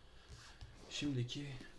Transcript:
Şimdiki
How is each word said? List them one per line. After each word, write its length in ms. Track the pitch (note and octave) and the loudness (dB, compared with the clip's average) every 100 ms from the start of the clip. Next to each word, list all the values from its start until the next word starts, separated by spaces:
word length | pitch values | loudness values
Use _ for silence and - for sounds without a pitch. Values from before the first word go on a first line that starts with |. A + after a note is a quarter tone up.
| - - - - - - - - - | -14 -14 -12 -12 -10 -10 -10 -10 -4
Şimdiki 600 | - C#3+ B2+ A#2+ C#3+ C#3+ B2+ - | 2 6 6 6 2 0 -2 -2